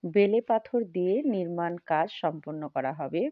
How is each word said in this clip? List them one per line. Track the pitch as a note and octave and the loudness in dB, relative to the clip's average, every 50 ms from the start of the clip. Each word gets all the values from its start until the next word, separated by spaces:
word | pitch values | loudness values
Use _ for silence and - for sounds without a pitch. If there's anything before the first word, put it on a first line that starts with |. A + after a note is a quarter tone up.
| - | -8
বেলে | F3 D#3+ G3+ G3+ G3+ G#3 A3+ | 0 4 4 4 6 4 2
পাথর | A3+ - A#3 A3+ A3 - - A#3+ A3+ | 2 2 0 0 0 0 -2 -2 -2
দিয়ে | F#3 E3 F3+ F3+ F3+ G3 B3 D4+ | 0 -2 0 0 2 2 2 2
নির্মাণ | D4 A3+ F#3+ F3+ E3+ F3 E3+ E3+ E3+ F3 F3 _ | 0 0 0 -2 -2 -2 -2 -2 -2 -2 -6 _
কাজ | - E3 D3+ E3 G#3 - | 0 0 2 2 0 -4
সম্পন্ন | - - E3 D3+ D#3 - - D3+ D#3 D3+ D3 | -4 -4 -4 -4 -4 -8 -8 -8 -6 -8 -6
করা | _ C#3 C3 C3 C#3 | _ -2 -2 -2 -4
হবে। | D3+ D3+ C3 C3 E3+ A3+ D4+ | -4 -8 -4 -2 -2 -2 -2